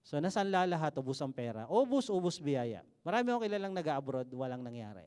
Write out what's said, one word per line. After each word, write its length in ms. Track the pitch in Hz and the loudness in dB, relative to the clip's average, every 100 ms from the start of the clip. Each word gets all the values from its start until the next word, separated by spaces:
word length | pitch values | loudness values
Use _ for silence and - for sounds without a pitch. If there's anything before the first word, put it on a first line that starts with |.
So, 160 | - 147 | -2 0
nasanla 480 | 175 202 196 185 | 2 2 4 4
lahat, 320 | 185 165 156 143 | 4 2 0 0
ubos 240 | 131 135 | -4 -2
ang 100 | 139 | -4
pera. 380 | 131 120 110 117 | -4 -4 -4 2
Ubos, 400 | 202 262 269 247 | 2 4 2 2
ubos 320 | 190 180 - | 2 0 0
biyaya. 400 | 147 135 120 98 - _ | 0 0 0 -6 -12 _
Marami 240 | 165 220 247 | 0 0 2
akong 160 | 240 | 0
kilalang 280 | 214 208 196 190 | 0 -2 -2 -2
nag-a-abroad, 500 | 156 139 139 131 127 | 0 0 0 -4 -4
walang 320 | 127 131 127 | -4 -4 -4
nangyari. 400 | 123 120 107 95 | -8 -8 -10 -14